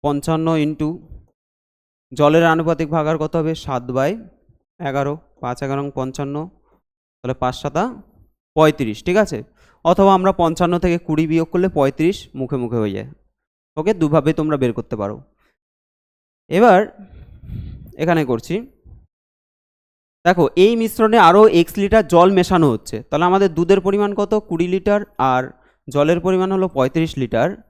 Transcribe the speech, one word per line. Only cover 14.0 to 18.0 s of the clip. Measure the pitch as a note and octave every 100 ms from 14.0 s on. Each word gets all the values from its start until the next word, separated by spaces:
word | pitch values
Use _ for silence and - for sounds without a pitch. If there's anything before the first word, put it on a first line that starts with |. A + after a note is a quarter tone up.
| D#3 D#3 C#3+
তোমরা | D#3 D#3 D3
বের | B2+
করতে | A2+ A2+ A2
পারো। | G2+ G#2+ C3+ _ _ _ _ _ _ _ _ _ _ _ _
এবার | E3+ A#3 F#3 G#3 - - - - - - - - - -
এখানে | -